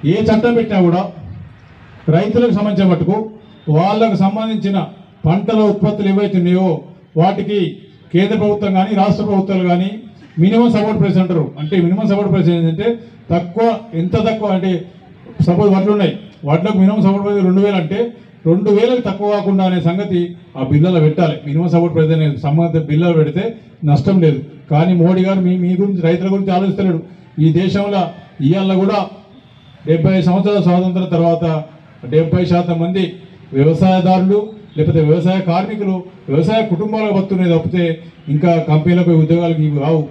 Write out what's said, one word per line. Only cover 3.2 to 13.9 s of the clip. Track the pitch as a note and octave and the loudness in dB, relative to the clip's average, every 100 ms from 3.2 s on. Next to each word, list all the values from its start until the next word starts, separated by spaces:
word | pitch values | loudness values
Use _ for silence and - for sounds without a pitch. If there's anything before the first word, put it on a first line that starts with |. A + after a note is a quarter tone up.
| A3 - - - - D3+ | -4 -14 -20 -16 -2 0
వాళ్ళకు | F#3+ G#3+ A3+ F3 F#3+ | 2 0 0 2 0
సంబంధించిన | G#3+ A3 A3 G3 F#3+ D#3 - - - D3+ | -2 -4 -4 -2 -4 -4 -12 -20 -6 -2
పంటల | F#3 G#3+ A3 G#3 | 0 0 2 0
ఉత్పత్తులు | - - G#3 G3 | 0 -2 0 0
ఏవైతే | G3 G3+ F#3 | 0 0 0
ఉన్నాయో | F3 F#3 F#3 D#3 - - - D#3 | 0 2 0 -2 -8 -20 -8 0
వాటికి | F#3 G3+ F#3+ G#3 E3+ - - - - | 0 0 -4 -2 -2 -6 -20 -20 -4
కేంద్ర | E3+ G3+ G#3+ | 0 0 0
ప్రభుత్వం | G#3 G#3 G3+ F#3+ | 0 -2 0 0
కానీ | G3 G3 | 0 0
రాష్ట్ర | G3+ - G#3+ | 0 0 0
ప్రభుత్వాలు | G3 F#3+ F#3+ F3+ | -2 0 -2 0
కానీ | F3 G3 G#3+ - - - - | 0 -2 -6 -16 -20 -14 0
మినిమం | F3+ A3 A#3 | 2 4 2
సపోర్ట్ | G#3 G#3+ G3+ | 2 -2 0
ప్రైస్ | F#3+ F3 | 2 2
అంటారు. | F3+ E3+ C3 - | 0 -2 -4 -6
అంటే | D3+ F#3 E3+ | -4 0 0
మినిమం | G3 G#3+ | 0 0
సపోర్ట్ | G3 G3+ | 0 0
ప్రైస్ | F#3+ E3 E3+ | 0 2 2
ఏంటంటే | E3 D#3+ A3+ A#3 - - - | 0 -2 -2 -4 -10 -20 -4
తక్కువ, | E3+ F3+ - A3+ G#3+ - | -4 -4 -2 -2 -2 -8